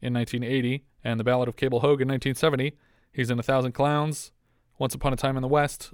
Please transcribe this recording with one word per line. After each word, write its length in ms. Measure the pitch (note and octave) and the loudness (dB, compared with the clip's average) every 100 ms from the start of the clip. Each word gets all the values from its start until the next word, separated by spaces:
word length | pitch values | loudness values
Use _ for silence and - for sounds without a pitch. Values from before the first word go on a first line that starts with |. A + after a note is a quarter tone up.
in 120 | B2+ | -4
nineteen 300 | A#2+ A#2 B2 | -2 -2 -4
eighty 420 | A#2+ C3+ B2 C3+ - _ | -2 0 0 -2 -8 _
and 160 | - A2+ | -4 -2
The 40 | A2+ | 2
Ballad 220 | B2+ B2 | 2 0
of 60 | - | -2
Cable 240 | B2+ B2 | 0 2
Hogue 200 | C#3+ C#3+ | 2 2
in 60 | C3 | 2
nineteen 280 | C3+ C#3 C3 | 0 -2 0
seventy. 380 | D#3+ C#3 C#3 - _ _ _ | 2 2 -2 -6 _ _ _
He's 160 | - A#2+ | -4 -2
in 100 | A#2+ | 0
A 40 | |
Thousand 280 | A#2 C3+ B2+ | 2 2 0
Clowns, 600 | - C#3 D3 D3+ D3 - _ _ _ _ _ | 0 2 2 0 -4 -10 _ _ _ _ _
Once 160 | C3 | -4
Upon 200 | - C#3+ | -2 -2
a 20 | C3 | 0
Time 220 | C#3 C3+ | 0 -2
in 40 | |
the 60 | B2+ | 2
West, 440 | D3 C#3+ - - | 2 2 -2 -16